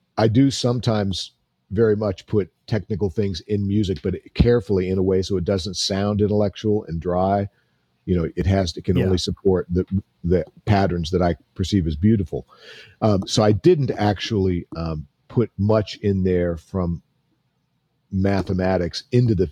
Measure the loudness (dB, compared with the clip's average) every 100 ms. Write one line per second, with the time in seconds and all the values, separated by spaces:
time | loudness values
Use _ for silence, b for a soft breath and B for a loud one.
0 | _ 0 2 4 4 2 -2 0 0 0
1 | -2 -4 -8 _ _ _ -6 0 2 2
2 | -2 -6 -2 -2 -2 _ -6 -4 -4 -4
3 | -2 -2 -4 -4 -4 -2 0 0 0 -2
4 | -4 -6 -4 2 4 2 2 0 0 0
5 | 2 2 0 -2 0 -2 -4 -6 -4 -2
6 | -2 0 2 2 0 -2 -2 -2 -4 -6
7 | -2 0 2 0 -2 _ _ _ _ _
8 | -4 -2 -2 -2 0 2 0 -4 -2 0
9 | 2 0 -2 -2 0 0 0 -2 -2 -4
10 | -6 _ 0 0 0 -6 0 2 2 -2
11 | -2 0 0 -2 _ -8 -2 0 0 0
12 | 2 2 0 -8 B B B B B B
13 | 0 0 0 2 2 4 4 4 2 -2
14 | -2 -2 -2 0 0 -2 -4 -6 -6 -6
15 | -10 _ -6 -2 -2 -2 0 2 0 -4
16 | -2 0 0 0 0 -4 -8 -6 -4 -6
17 | -10 _ _ _ _ _ _ _ _ _
18 | _ -2 0 0 -2 -2 0 0 -2 -6
19 | -2 0 2 2 -2